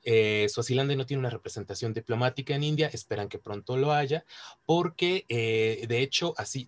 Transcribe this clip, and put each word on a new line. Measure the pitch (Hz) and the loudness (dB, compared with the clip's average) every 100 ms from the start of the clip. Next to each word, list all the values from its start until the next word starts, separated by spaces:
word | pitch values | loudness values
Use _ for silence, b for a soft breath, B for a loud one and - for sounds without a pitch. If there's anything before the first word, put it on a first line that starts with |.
eh, | - 113 107 107 104 | 2 4 6 4 2
Suazilandia | - 117 127 139 139 | 0 0 2 2 0
no | 123 | -2
tiene | 139 | -2
una | 127 | -2
representación | - - - 98 98 117 | -4 -8 -10 -10 -6 -4
diplomática | 110 110 117 127 123 131 | -4 -2 2 2 0 -4
en | 139 147 | -2 0
India, | 151 151 | 2 0
esperan | - - 104 101 | -2 -6 -6 -4
que | - | -8
pronto | - 104 95 127 | -10 -10 -4 0
lo | 143 | 2
haya, | 147 143 156 - B B B - | 2 2 -2 -4 B B B 0
porque, | 170 170 - 175 185 - | 2 2 0 0 0 -2
eh, | 120 113 113 110 107 113 | -2 2 2 2 0 -2
de | 117 | 0
hecho, | 135 - 170 151 | 0 0 -2 -4
así | - 139 | -6 -8